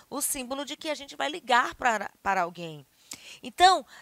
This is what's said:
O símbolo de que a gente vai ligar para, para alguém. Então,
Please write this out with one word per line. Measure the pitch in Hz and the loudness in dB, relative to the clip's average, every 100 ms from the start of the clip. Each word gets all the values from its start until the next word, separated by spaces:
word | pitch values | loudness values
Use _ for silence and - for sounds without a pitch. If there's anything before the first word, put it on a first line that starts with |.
| - | -10
O | 277 | -6
símbolo | - 285 247 269 269 | -4 -6 -6 -8 -8
de | 302 | -8
que | 320 | -8
a | 277 | -8
gente | 277 - | -10 -6
vai | 277 | -6
ligar | 349 233 240 339 - | -6 0 2 2 0
para, | 247 214 - _ | 0 0 -4 _
para | 196 190 | -2 0
alguém. | 175 175 165 151 - _ - - - - | -2 -4 -12 -12 -18 _ -20 -20 -18 -16
Então, | 247 - 359 349 - - | -10 6 6 6 0 -20